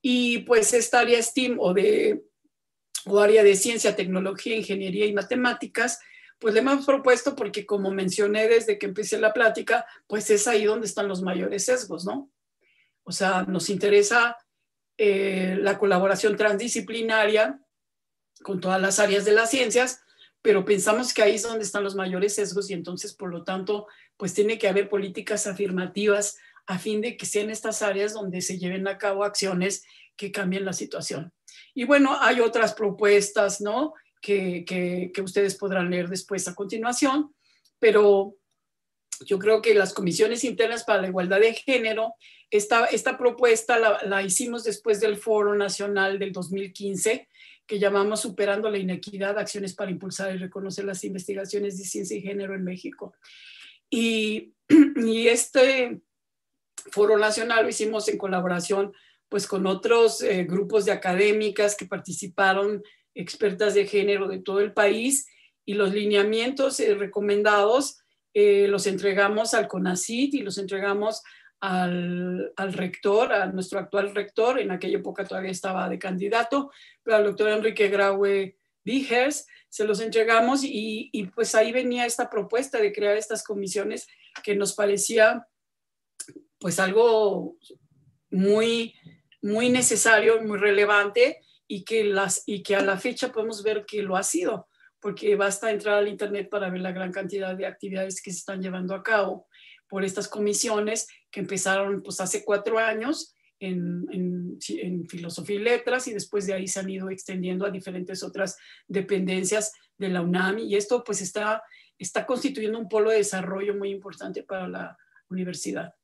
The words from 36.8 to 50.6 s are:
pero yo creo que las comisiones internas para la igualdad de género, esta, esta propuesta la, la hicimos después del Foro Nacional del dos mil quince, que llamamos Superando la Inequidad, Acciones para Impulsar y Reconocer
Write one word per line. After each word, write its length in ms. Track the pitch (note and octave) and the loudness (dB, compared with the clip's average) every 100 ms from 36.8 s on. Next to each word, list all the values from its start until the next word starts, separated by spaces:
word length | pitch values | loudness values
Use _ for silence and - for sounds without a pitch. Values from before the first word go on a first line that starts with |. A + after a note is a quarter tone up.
| A#3 B3 C#4 C#4+ D4+ _ _ _ _ _ | -4 0 2 2 -4 _ _ _ _ _
pero 580 | A3+ G#3 G3+ G3 G3 - _ _ _ _ _ _ _ - - | 4 8 8 6 2 -10 _ _ _ _ _ _ _ -16 -4
yo 120 | G3 | 0
creo 240 | G#3 G#3+ | 4 4
que 120 | A3+ | 6
las 200 | G#3 F#3 | 4 4
comisiones 520 | - F#3 - A3 A#3 B3+ | -2 -2 2 2 2 -2
internas 400 | G#3 A3+ A#3 - | 0 0 0 0
para 160 | G3+ | 0
la 80 | F#3 | 0
igualdad 320 | F#3 F3+ G3 | -4 0 4
de 120 | A3+ | 4
género, 600 | A3 - B3+ A3 G#3+ A3+ - - - _ | 2 -2 0 0 -2 -4 -6 -20 -20 _
esta, 360 | G#3 G3+ A#3 A#3+ | 0 2 2 2
esta 320 | A#3 C4 B3 | 0 -2 0
propuesta 600 | B3 A#3 A#3+ A3+ - A#3 | 0 4 4 4 4 2
la, 220 | A3 G3+ | 4 2
la 200 | G#3 G3 | 0 -2
hicimos 400 | G3 F#3 A#3+ A#3 | 0 -2 -2 -4
después 380 | A#3 G3+ A#3 G#3 | -6 -4 0 2
del 160 | A3 G#3 | 2 0
Foro 380 | A3+ G#3+ G#3 G#3 | 0 2 2 0
Nacional 640 | G3+ F#3 G3+ G3+ G3 G3 | -2 -2 -2 0 0 -2
del 120 | G3 | -6
dos 200 | F#3 E3+ | -6 -6
mil 200 | G3 G3 | -6 -8
quince, 560 | - G3 F#3 A3 B3+ _ _ - - - | -8 -8 -2 -2 -2 _ _ -20 -20 -8
que 120 | G#3 | 0
llamamos 420 | G3 G3+ G3+ G#3+ | 2 2 0 -2
Superando 480 | B3 F3+ G3+ G3+ A3 | -6 -2 -2 0 -2
la 80 | G3+ | -4
Inequidad, 600 | F#3 F3 G#3 G3+ G3 G#3 | -4 -6 -10 -6 -4 -4
Acciones 360 | G3 G3+ G3 | -6 -8 -10
para 180 | F3+ G3 | -8 -8
Impulsar 420 | E3 F#3+ - G3 | -6 -8 -8 -6
y 40 | F#3 | -6
Reconocer 480 | F#3 G3 | -8 -10